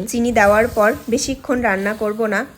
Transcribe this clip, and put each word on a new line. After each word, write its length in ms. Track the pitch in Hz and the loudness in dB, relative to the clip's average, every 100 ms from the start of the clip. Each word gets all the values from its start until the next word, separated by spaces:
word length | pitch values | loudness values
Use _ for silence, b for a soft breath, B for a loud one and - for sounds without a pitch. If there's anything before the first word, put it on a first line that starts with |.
| 208 | -4
চিনি 200 | 240 240 226 | -2 0 4
দেওয়ার 260 | 202 208 233 226 | 4 4 2 2
পর 120 | 208 - - | 2 0 -2
বেশিক্ষণ 440 | 247 - 262 - 247 233 | -2 -2 -6 -4 -2 0
রান্না 260 | 190 202 220 | -2 -2 -4
করব 180 | 214 214 220 | -4 -2 -2
না। 60 | 202 277 | -2 -4